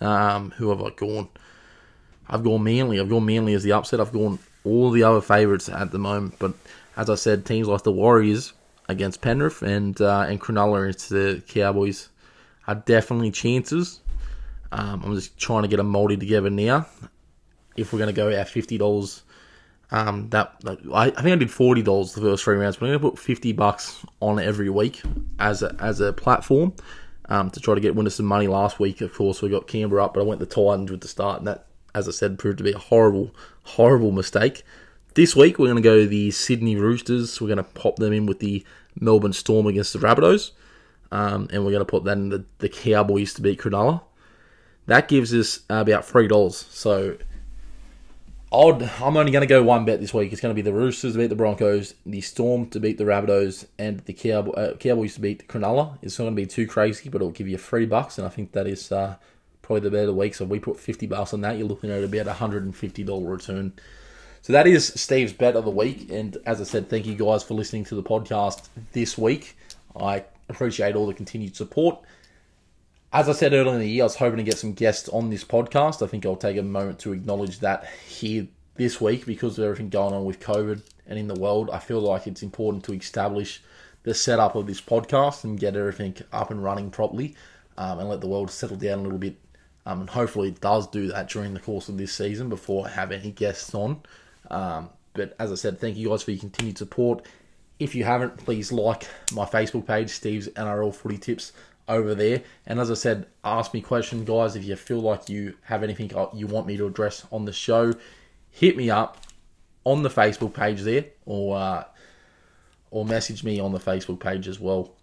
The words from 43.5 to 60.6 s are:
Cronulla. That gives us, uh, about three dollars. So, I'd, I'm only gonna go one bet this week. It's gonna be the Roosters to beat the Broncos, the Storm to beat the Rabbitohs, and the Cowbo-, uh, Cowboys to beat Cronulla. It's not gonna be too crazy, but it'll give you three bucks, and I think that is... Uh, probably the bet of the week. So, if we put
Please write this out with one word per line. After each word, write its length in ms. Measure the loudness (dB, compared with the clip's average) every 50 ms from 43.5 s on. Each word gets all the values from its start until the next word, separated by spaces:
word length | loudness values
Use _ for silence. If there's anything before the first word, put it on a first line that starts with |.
| 0 0
Cronulla. 420 | 0 -2 0 2 2 2 2 0 -4 _ _ _ _ -20 _ _ _ _ _ _ _ _ _ _ _
That 200 | 4 4 4 6
gives 260 | 6 4 2 4 4 2
us, 280 | 2 2 0 -2 -6 -6 -2
uh, 60 | -2
about 280 | 2 4 4 4 4 2
three 220 | 4 6 6 6
dollars. 300 | 8 6 6 6 4 2
So, 600 | -4 -12 -16 -12 -4 0 0 0 2 0 -2 -6 -8 -10 -12 -10 -12 -14 -14 -14 -14 -14 -14 -14 -16 -18 -20 -20 -20 -20 -20 -20 -20 -20 -20 -20 -20 -6 2 6
I'd, 300 | 8 10 10 8 6 2 -6 -6 -2
I'm 160 | 0 2 4
only 140 | 4 4 4
gonna 160 | 4 4 6
go 160 | 8 8 8 8
one 220 | 8 6 4 4
bet 160 | 2 0 0
this 120 | -2 -2 -2
week. 200 | 0 -2 -2 -2
It's 80 | -4
gonna 140 | -4 -2 -2
be 80 | -2 0
the 100 | 0 0
Roosters 400 | 2 0 0 0 -2 -4 -2 0
to 60 | 0
beat 100 | 0 0
the 80 | 0
Broncos, 580 | 0 0 0 2 2 2 2 2 2 0 -4 -10 _ -12
the 160 | -10 -8 -8
Storm 480 | -8 -6 -4 -2 0 0 0 0 -2 -4
to 100 | -4 -2
beat 180 | -2 -2 0 0
the 60 | 0
Rabbitohs, 600 | 2 2 2 2 4 4 4 2 2 -2 -6 -14 -16 _ -8
and 220 | -6 -6 -6 -6
the 120 | -10 -12 -10
Cowbo-, 460 | -4 -2 0 0 0 0 -2 -2 -2
uh, 160 | -2 -4 -4
Cowboys 400 | -2 0 0 0 0 0 -4 -4
to 60 | -4
beat 260 | -4 -4 -4 -6 -10
Cronulla. 500 | -10 -6 -4 -2 0 0 0 0 -2 -6 -12 -14
It's 160 | -12 -8 -6
not 60 | -4
gonna 120 | -4 -2
be 100 | -4 -4
too 200 | -4 -4 -4 -4
crazy, 420 | -2 0 0 0 0 -2 -4 -8 -8
but 140 | -6 -4 -4
it'll 80 | -4
give 180 | -4 -6 -8 -6
you 100 | -8 -8
three 280 | -6 -4 -2 -2 0
bucks, 320 | 0 0 0 -2 -2 -6 -8
and 80 | -8
I 40 | -8
think 220 | -8 -10 -10 -8 -6
that 140 | -4 -4
is... 240 | -4 -6 -8 -8 -6
Uh, 240 | -4 -4 -4 -4 -6 -12 _ _ _ _ _ _ _ _ -6
probably 180 | -2 -2 -2
the 100 | 0 0
bet 100 | 0 0
of 80 | 0 0
the 60 | 0
week. 200 | 0 0 -2 -2
So, 100 | -6 -6
if 60 | -4
we 80 | -4
put 200 | -4